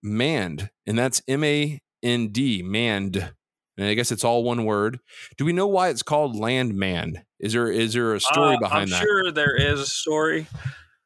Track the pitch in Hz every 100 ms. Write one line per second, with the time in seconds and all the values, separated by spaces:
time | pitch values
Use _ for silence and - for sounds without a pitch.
0 | 104 110 139 147 90 78 98 _ 110 113
1 | 131 - - 139 151 147 147 143 _ _
2 | 120 120 110 113 139 95 92 107 117 101
3 | 98 92 85 - _ _ _ - 101 107
4 | 120 110 117 120 120 120 110 104 110 127
5 | _ - - - 151 175 196 190 180 120
6 | - 151 143 107 113 131 123 98 95 87
7 | 80 80 - - 104 117 117 104 113 120
8 | 117 101 - 160 - - 104 151 190 90
9 | - 196 180 156 143 131 143 143 135 -
10 | 160 156 156 160 156 - 135 - - _